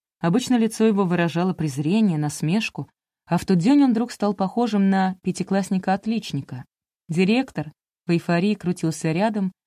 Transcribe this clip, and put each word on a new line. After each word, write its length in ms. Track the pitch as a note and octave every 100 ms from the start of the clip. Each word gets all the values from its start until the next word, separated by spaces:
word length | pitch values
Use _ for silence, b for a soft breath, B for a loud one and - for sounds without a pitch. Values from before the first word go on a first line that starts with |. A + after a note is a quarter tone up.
| _ _
Обычно 380 | E3+ G#3 - B3
лицо 280 | A3 A3 A3
его 200 | G3+ F#3
выражало 480 | F3 E3+ E3 F#3
презрение, 640 | F3+ D#3 C3 D3+ G#3+ G#3+ D#3
насмешку, 720 | D3 - D#3 G#3 A3 - C#3+ _ _ _ -
а 120 | F3
в 80 | -
тот 120 | F#3
день 260 | F3+ C#4+
он 80 | C4+
вдруг 200 | A3 A#3+
стал 220 | - G#3
похожим 560 | G3+ F#3+ A#3 A#3+ G#3 G3
на 280 | F#3+ F#3+ F#3
пятиклассника-отличника. 1400 | - F3+ F#3 G3 F#3+ F#3+ F#3 G3 A3 A3+ - C#3+ - B2+ - _ _ _ -
Директор 640 | E3 F#3 A#3 C4 - D3+ - _ _ -
в 60 |
эйфории 440 | E3+ - E3+ G3+ G3+
крутился 560 | F3 F3+ D#3+ D#3+ D#3+
рядом, 400 | D#3+ A3 G#3+ F#3+ -